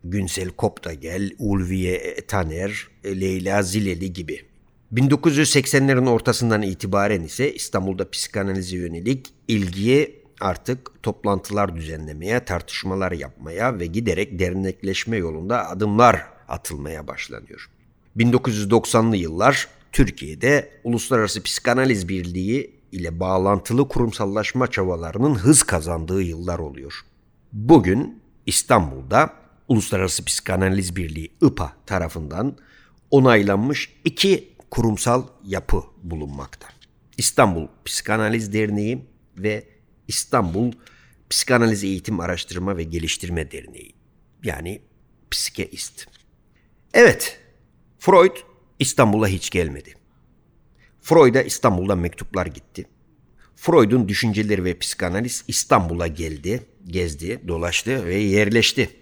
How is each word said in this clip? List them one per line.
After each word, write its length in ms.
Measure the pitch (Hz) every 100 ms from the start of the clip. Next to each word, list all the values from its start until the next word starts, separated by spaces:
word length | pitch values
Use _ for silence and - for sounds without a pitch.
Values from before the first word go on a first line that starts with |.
Günsel 460 | 87 101 95 - 90
Koptagel, 800 | - 110 - - 78 80 92 98 -
Ulviye 760 | 107 98 90 95 90 90 - - -
Taner, 600 | 101 82 78 98 104 - _ 101
Leyla 580 | 95 95 92 92 101
Zileli 500 | 95 104 98 85 95
gibi. 320 | 90 80 78 - _ _ _ _
Bin 180 | 110 135
dokuz 280 | 143 170 143
yüz 120 | 151
seksenlerin 560 | 147 131 139 135 127 127
ortasından 560 | 113 - 113 120 107
itibaren 600 | 101 92 98 101 101 101
ise 320 | 80 - 135
İstanbul'da 560 | - - - 95 95 98
psikanalize 680 | - - 107 98 95 92 92
yönelik 500 | 87 85 98 131 - _ -
ilgiye 640 | 110 92 92 107 139 151 - _ _
artık 640 | 101 87 - 127 - _
toplantılar 720 | - 101 104 95 - 104 101 82
düzenlemeye, 720 | 80 80 76 76 90 120 -
tartışmalar 680 | 87 - - 98 95 92
yapmaya 680 | 85 67 - 71 85 120 110
ve 60 | 85
giderek 540 | 92 117 85 101 85
dernekleşme 760 | 90 92 95 92 98 95 - 113
yolunda 520 | 82 78 92 120 -
adımlar 560 | 92 104 104 120 98 - _ -
atılmaya 600 | 64 - 76 73 78 76
başlanıyor. 600 | - - 58 - - - _ _ _ _ -
Bin 180 | 117
dokuz 240 | 123 127 107
yüz 120 | 101
doksanlı 480 | 113 - 117 113 107
yıllar 500 | 82 80 117 139 - _ _
Türkiye'de 800 | - 131 - 73 78 120 143 - -
Uluslararası 600 | 120 120 - 123 104 107
Psikanaliz 680 | - - - 123 135 110 87
Birliği 680 | 95 87 87 95 131 - _ _
ile 280 | - 85 82
bağlantılı 680 | 92 95 95 101 - 120 139
kurumsallaşma 800 | - 117 - 101 104 104 123 123
çabalarının 680 | - 92 85 82 82 139 127
hız 280 | 95 107
kazandığı 580 | - 87 80 82 80 95
yıllar 380 | 90 80 90 85
oluyor. 340 | 78 67 67 - - _ _ _ _
Bugün 680 | 104 113 156 92 104 156 - _ _ -
İstanbul'da 880 | - - 120 78 67 65 110 156 - _ _ -
Uluslararası 580 | 120 - 98 92 - -
Psikanaliz 680 | - - 92 95 98 90 87
Birliği 360 | 82 78 78 _
ıpa 300 | 147 - 78 - -
tarafından 720 | 95 82 85 76 78 135 135 _ _ _ _ _
onaylanmış 840 | 139 131 113 101 98 120 143 - _ 170
iki 440 | - 196 190 - _ -
kurumsal 560 | - 113 104 - 123 139 _ 98
yapı 380 | 95 - 95 - -
bulunmakta. 640 | 87 82 73 69 67 - - - _ _ _ -
İstanbul 500 | - - 113 85 76 _ -
Psikanaliz 680 | - - 110 107 113 107
Derneği 520 | 107 107 104 104 131 131 _ _ -
ve 260 | 104 104 - _ _ _ -
İstanbul 640 | - - 127 90 90 120 120 - _ _ _ _
Psikanaliz 540 | - - 123 113 104
Eğitim 360 | 98 95 - 101
Araştırma 580 | 87 87 - 90 92 92
ve 60 |
Geliştirme 680 | 82 82 80 - 87 85 76
Derneği, 420 | 76 62 - - _ _ _ _ _
yani 380 | 110 69 82 104 _ _ _ _ _
Psikeist. 760 | - - - - - - - - _ _ _ _ _ _ _ _
Evet, 460 | 233 233 - - - _ _ _ _ _ _
Freud 380 | - - 185 - - _ _ _
İstanbul'a 480 | 131 - 113 104 107
hiç 220 | 95 -
gelmedi. 440 | 90 82 71 - - _ _ _ _ _ _ _ _ _ _
Freud'a 400 | - 165 135 127
İstanbul'dan 560 | 71 - 120 90 95 92
mektuplar 480 | 85 - - 95 87
gitti. 400 | 65 _ - - _ _ _ _ _ _ _
Freud'un 520 | - 156 107 127 98
düşünceleri 560 | 101 117 104 107 101
ve 140 | 90 85
psikanaliz 640 | - - 90 92 120 - -
İstanbul'a 600 | - - 127 85 85 85
geldi, 560 | 78 80 76 85 120 - _ 90
gezdi, 560 | 90 85 73 85 123 87
dolaştı 580 | 82 87 - - 131 87
ve 100 | 95
yerleşti. 720 | 104 98 104 117 110 - 110 -